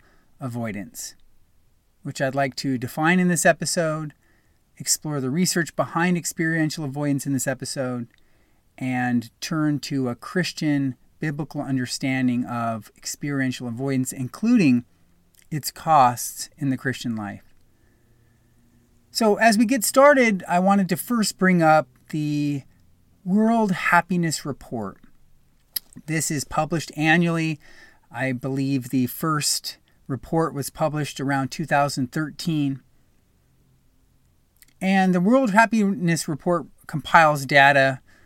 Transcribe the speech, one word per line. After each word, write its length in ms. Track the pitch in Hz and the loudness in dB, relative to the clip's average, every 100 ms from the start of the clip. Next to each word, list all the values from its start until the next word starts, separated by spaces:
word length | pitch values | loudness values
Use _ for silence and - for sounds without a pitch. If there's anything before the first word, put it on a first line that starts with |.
| _ _ _ - | _ _ _ -14
avoidance, 760 | 131 120 113 104 92 - - - - - _ _ _ _ _ _ | -10 -8 -6 -8 -12 -14 -16 -16 -20 -20 _ _ _ _ _ _
which 180 | - 131 | -12 -6
I'd 140 | 135 | -4
like 220 | 135 139 - | -2 -4 -4
to 200 | 139 127 | -4 -4
define 440 | 123 - 160 180 | -6 0 2 4
in 80 | 180 | 4
this 180 | 175 180 | 2 2
episode, 680 | 160 170 - 160 156 151 - _ _ _ _ _ - | 2 -2 -2 -2 -4 -8 -14 _ _ _ _ _ -12
explore 420 | 135 - 156 147 | -6 -4 -4 -4
the 100 | 131 | -2
research 460 | 151 185 - 156 - | 0 0 0 -4 -2
behind 400 | 139 - 180 175 | -4 0 0 0
experiential 680 | - - 165 165 156 151 | -4 -4 -2 0 0 -2
avoidance 400 | 151 135 147 139 | -8 -4 -2 -2
in 100 | 139 | -2
this 120 | 135 139 | -4 -2
episode, 640 | 131 135 - 127 123 117 _ _ _ _ _ _ - | -6 -6 -6 -6 -6 -10 _ _ _ _ _ _ -10
and 540 | - 127 123 123 113 - | -6 -2 0 -2 -2 -10
turn 380 | - 160 151 147 | -6 -2 0 -2
to 300 | - 139 127 | -4 -4 -4
a 80 | 120 | -6
Christian 800 | - 185 170 - 156 143 135 127 _ - | -6 -4 -4 -4 -2 0 -2 -6 _ -10
biblical 400 | 156 147 147 147 | -8 -6 -8 -8
understanding 840 | 120 135 123 - 139 131 127 120 | -4 -4 -4 -6 -4 0 0 0
of 460 | 123 120 113 113 110 _ | -4 -4 -4 -6 -10 _
experiential 720 | - - 147 143 131 123 123 | -14 -10 -6 -2 -2 -4 -8
avoidance, 440 | 117 139 131 127 | -6 -2 -2 -2
including 720 | - 127 - 220 240 156 123 - _ _ _ _ _ - | -6 -8 -4 2 4 6 4 0 _ _ _ _ _ -10
its 220 | 151 - | -8 -8
costs 800 | - 165 156 127 123 - - - - | -8 2 6 6 2 -8 -12 -14 -8
in 120 | 143 | -4
the 60 | 131 | -4
Christian 380 | 135 123 127 | -4 -6 -6
life. 280 | 110 104 98 - _ _ _ _ _ _ _ _ _ _ _ _ _ _ _ _ | -6 -8 -12 -18 _ _ _ _ _ _ _ _ _ _ _ _ _ _ _ _
So 240 | - 226 208 | 0 2 4
as 200 | 220 214 | 4 4
we 80 | |
get 200 | 226 262 | 4 2
started, 580 | - - 285 277 240 190 - | 0 6 8 8 4 2 0
I 100 | 175 | 2
wanted 300 | 185 202 180 | 4 4 2
to 80 | 180 | -2
first 420 | - 240 202 - | -2 -2 -2 0
bring 240 | 185 180 | 2 4
up 240 | 160 156 151 _ _ | 6 4 2 _ _
the 540 | 156 151 147 147 143 - _ _ _ _ _ | -4 -2 -2 -2 -4 -8 _ _ _ _ _
World 460 | 185 202 220 233 214 | -2 2 2 2 2
Happiness 760 | 175 - 175 - 180 165 147 | 0 2 2 2 -2 -2 -4
Report. 540 | 147 131 - 120 101 - - _ _ _ _ _ _ - _ - - | -8 -10 -8 -8 -8 -10 -20 _ _ _ _ _ _ -16 _ -18 -6
This 260 | 156 - | -4 -4
is 100 | 151 | -6
published 480 | - - 156 170 - - | -6 -4 -2 -2 -6 -2
annually. 640 | 160 170 170 165 160 151 - - - _ _ | 2 4 2 0 -2 -6 -10 -20 -20 _ _
I 220 | 120 131 | -8 -4
believe 580 | 127 139 135 135 135 123 | -4 -4 -4 -2 -2 -2
the 160 | 135 123 | -2 -2
first 720 | - 160 151 143 - - - _ _ - | -2 -2 -2 -2 -4 -6 -16 _ _ -10
report 440 | 135 - 165 165 | -10 -2 0 0
was 160 | 139 131 | -4 -8
published 520 | - 156 151 143 - | -4 -4 -2 -6 -6
around 300 | 135 139 131 | -4 -2 -4
two 140 | - | -6
thousand 460 | 156 147 143 139 127 | -2 2 2 0 -4
thirteen. 720 | 160 156 - - 156 139 135 _ _ _ _ _ _ _ _ _ _ _ _ _ _ _ _ _ _ _ - | -4 -6 -6 -4 -2 -2 -4 _ _ _ _ _ _ _ _ _ _ _ _ _ _ _ _ _ _ _ -8
And 340 | 185 196 190 | 0 2 4
the 60 | 180 | 2
World 320 | 180 262 262 | 4 4 4
Happiness 760 | 190 226 220 196 196 170 160 - | 4 4 4 0 0 0 0 -2
Report 400 | 160 - 175 - - - | -4 0 -2 -2 -18 -10
compiles 580 | 147 - 175 156 151 135 | -10 4 6 6 4 2
data 540 | 143 139 143 135 131 _ _ | 6 6 6 4 0 _ _